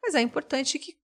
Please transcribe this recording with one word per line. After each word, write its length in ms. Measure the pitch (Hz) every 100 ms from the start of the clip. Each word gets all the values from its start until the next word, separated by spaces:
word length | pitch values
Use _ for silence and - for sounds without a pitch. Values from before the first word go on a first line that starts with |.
mas 100 | 480
é 80 | 302
importante 560 | 240 - - 262 269 294
que 160 | - -